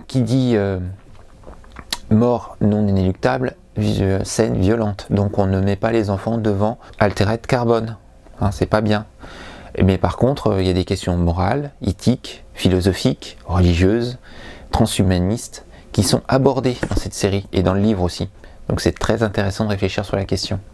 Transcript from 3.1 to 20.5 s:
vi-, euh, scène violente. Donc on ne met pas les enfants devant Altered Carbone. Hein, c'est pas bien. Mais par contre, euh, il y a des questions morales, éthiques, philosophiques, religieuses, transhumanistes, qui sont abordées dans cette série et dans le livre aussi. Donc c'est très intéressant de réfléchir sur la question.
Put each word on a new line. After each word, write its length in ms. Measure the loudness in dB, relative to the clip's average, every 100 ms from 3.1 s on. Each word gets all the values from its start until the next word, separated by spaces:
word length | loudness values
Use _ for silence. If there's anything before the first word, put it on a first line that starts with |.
| 0 0 0 -4 -8 -10 -2
vi-, 220 | 0 2
euh, 220 | 2 0
scène 340 | 0 0 2 2
violente. 480 | 2 2 0 -4 -2
Donc 260 | 0 0 0
on 80 | 2
ne 160 | 2
met 140 | 0 0
pas 160 | 0
les 180 | 0 0
enfants 300 | -2 -2 -2
devant 400 | 0 0 -2 -4 -8 -2
Altered 480 | 0 2 0 0 0
Carbone. 520 | 0 2 2 0 -10 -18 -20 -16 -4
Hein, 80 | -2
c'est 140 | -2 0
pas 160 | 0
bien. 240 | 0 -2 -4 -18 -20 -18 -18 -18 -10 0
Mais 180 | 2 2
par 180 | 0 0
contre, 300 | 0 0 0
euh, 140 | 0
il 60 | 2
y 40 |
a 20 |
des 100 | 0
questions 320 | 0 -2 -2 0
morales, 560 | 0 0 0 -2 -6 -6
éthiques, 600 | -6 -2 0 -2 -4 -18 -18 -2
philosophiques, 840 | 2 4 2 2 0 -2 -8 -14 -2
religieuses, 720 | 4 4 6 4 2 -2 -8 -16 -20 -18 -18 -2
transhumanistes, 960 | 2 2 2 2 2 0 -2 -8 -16 -20 -20 -6
qui 120 | -2
sont 180 | 2 0 2
abordées 480 | 2 4 2 0 -2 -2
dans 60 | -2
cette 180 | -4
série 340 | -2 -2 -2 -2
et 80 | 0
dans 120 | 2
le 60 | 2
livre 220 | 2 2
aussi. 280 | 0 -2 -8 -10 -20 -10 -4
Donc 140 | 0
c'est 160 | 0 0
très 240 | 0 0
intéressant 440 | 0 0 -2 -2 -2
de 40 |
réfléchir 340 | -2 -2 -4
sur 140 | -4 -4
la 80 | -2
question. 340 | -4 -4